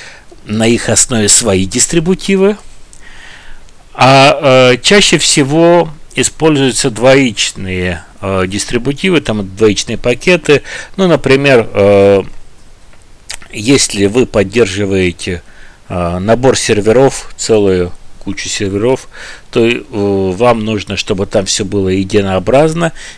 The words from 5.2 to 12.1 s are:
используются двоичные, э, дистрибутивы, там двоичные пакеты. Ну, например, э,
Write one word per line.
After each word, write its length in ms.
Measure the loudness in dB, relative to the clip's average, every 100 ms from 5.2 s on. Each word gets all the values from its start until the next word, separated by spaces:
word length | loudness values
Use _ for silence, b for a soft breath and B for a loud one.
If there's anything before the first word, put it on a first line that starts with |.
| 0 0 0 4 4 4 2 -6 -12 -6
используются 760 | -6 0 0 2 0 0 -4
двоичные, 1120 | 0 4 4 2 -2 -6 -6 -8 -4 -4 -6 -12 -10
э, 260 | -4 -2 -2
дистрибутивы, 720 | -4 -4 -4 -4 -4 0 0
там 260 | 0 -4 -6 0
двоичные 420 | 0 2 -4 -4
пакеты. 640 | -2 -2 0 0 2 0 B B B -2
Ну, 100 | 0
например, 600 | 2 2 2 4 4 2
э, 500 | 2 4 6 6